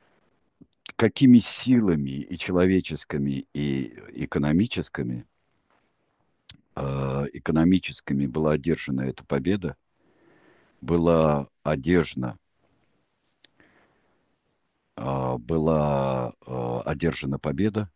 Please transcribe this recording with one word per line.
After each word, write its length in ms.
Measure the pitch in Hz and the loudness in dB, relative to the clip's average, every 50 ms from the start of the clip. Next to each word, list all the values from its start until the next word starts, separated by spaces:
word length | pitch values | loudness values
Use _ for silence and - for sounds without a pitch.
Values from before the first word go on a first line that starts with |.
| _ _ _ _ _ _ _ _ _ _ _ _ - _ _ _ _ - - | _ _ _ _ _ _ _ _ _ _ _ _ -20 _ _ _ _ -12 -2
Какими 440 | - 117 107 - - 135 127 123 113 | 0 0 0 4 6 8 10 10 8
силами 720 | - - - - - 127 127 117 107 92 82 73 69 67 | 8 4 -2 -2 0 2 2 4 4 2 2 0 -2 -4
и 260 | 67 71 - - 85 | -6 -8 -8 -10 -10
человеческими, 1080 | 82 - - 90 87 92 92 95 92 - - 78 - - - 80 73 69 71 67 67 - - - | -8 -6 -2 2 4 4 4 4 2 0 -2 -6 -10 -8 -6 -4 -4 -2 -2 -4 -6 -8 -8 -6
и 460 | 71 73 71 67 67 64 57 - - 50 - - | -4 -4 -2 -2 -4 -4 -8 -12 -16 -20 -16 -10
экономическими, 1120 | 60 76 - - - 71 73 78 90 117 - - 92 - - - - 65 62 60 60 - _ _ _ _ _ _ _ _ _ _ _ _ _ _ _ _ _ _ _ _ _ _ _ _ - - _ _ _ _ | -10 -8 -4 -2 0 0 2 2 2 2 0 -2 -6 -8 -8 -8 -8 -6 -6 -8 -10 -12 _ _ _ _ _ _ _ _ _ _ _ _ _ _ _ _ _ _ _ _ _ _ _ _ -20 -20 _ _ _ _
э, 500 | - 71 67 67 67 67 67 67 71 71 - - | -6 -6 -4 -4 -4 -4 -2 -2 -4 -4 -6 -8
экономическими 920 | 69 - - 78 80 82 90 95 90 - - 73 - - - 69 69 69 | -8 -4 0 2 4 4 6 4 4 2 -4 -10 -10 -6 -4 -2 -2 -2
была 240 | 64 62 78 78 76 78 | -2 -2 0 2 2 2
одержана 480 | 71 67 82 78 - - 71 67 65 | 2 0 -2 -2 -2 -4 -6 -6 -4
эта 220 | 65 65 - - - | -4 -6 -8 -10 -6
победа, 500 | - 69 69 65 87 104 95 87 73 - - _ _ _ _ _ _ _ _ _ _ _ _ _ _ _ _ _ _ _ _ | -4 -4 -2 0 0 -2 -2 -4 -8 -10 -12 _ _ _ _ _ _ _ _ _ _ _ _ _ _ _ _ _ _ _ _
была 680 | - 82 85 85 82 85 82 80 80 76 73 71 69 - _ _ - | -2 0 0 2 4 4 4 4 4 4 2 0 -2 -8 _ _ -4
одержана, 720 | 76 76 67 65 80 90 85 76 - - 65 64 62 52 - _ _ _ _ _ _ _ _ _ _ _ _ _ _ _ _ _ _ _ _ - _ _ _ _ _ _ _ _ _ _ _ _ _ _ _ _ _ _ _ _ _ _ _ _ _ _ _ _ _ _ | -4 -4 -2 0 2 2 2 2 0 -4 -6 -8 -8 -8 -12 _ _ _ _ _ _ _ _ _ _ _ _ _ _ _ _ _ _ _ _ -20 _ _ _ _ _ _ _ _ _ _ _ _ _ _ _ _ _ _ _ _ _ _ _ _ _ _ _ _ _ _
э, 420 | - - 135 - - 131 127 - 62 | -10 -8 -6 -4 -4 -4 -4 -6 -6
была, 960 | 58 - 82 80 78 82 80 76 73 73 71 67 67 67 65 64 62 - - _ - | -6 -4 -2 0 2 2 2 2 2 0 0 0 -2 -2 -2 -4 -6 -8 -10 _ -14
э, 360 | 64 64 62 - - - 62 - | -10 -8 -8 -6 -6 -6 -6 -6
одержана 540 | 73 76 - 82 80 71 - 71 67 69 62 | -6 -4 -2 -2 -2 -2 -2 -6 -6 -6 -4
победа 500 | - 76 67 76 101 107 101 107 104 - - | -4 -4 -2 -2 -2 -2 -2 -4 -6 -6 -10